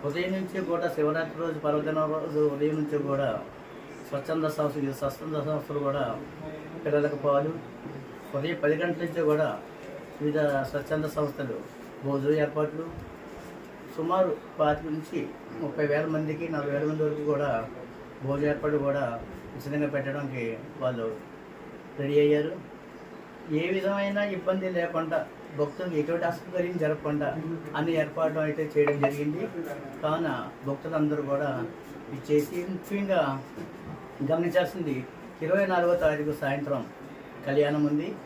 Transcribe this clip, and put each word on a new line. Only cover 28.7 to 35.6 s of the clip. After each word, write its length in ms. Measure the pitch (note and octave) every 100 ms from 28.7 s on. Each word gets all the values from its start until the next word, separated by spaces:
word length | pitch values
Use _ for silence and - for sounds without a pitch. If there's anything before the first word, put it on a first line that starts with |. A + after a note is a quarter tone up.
| D3
చేయడం 220 | D3 C#3+
జరిగింది. 480 | C#3 C#3+ D3 E3+ G#3+ E3+ E3 C#3 C3+ -
కావున 460 | D3+ D#3+ E3 B2 G2+ - C3
భక్తులందరూ 560 | C#3+ D#3+ D#3+ D3+ D3
కూడా 420 | C#3 C#3 C#3+ B2+ - - - - -
ఇచ్చేసి, 540 | C#3 - D3 D3 F3 F3+
ముఖ్యంగా 720 | F3+ - G3+ G3 F3+ C#3 C3+ - - - - - - - - C#3
గమనించాల్సింది, 720 | D#3+ E3+ G#3+ - F#3+ D3+ B2+ B2+ - - -
ఇరవై 240 | D#3 F#3+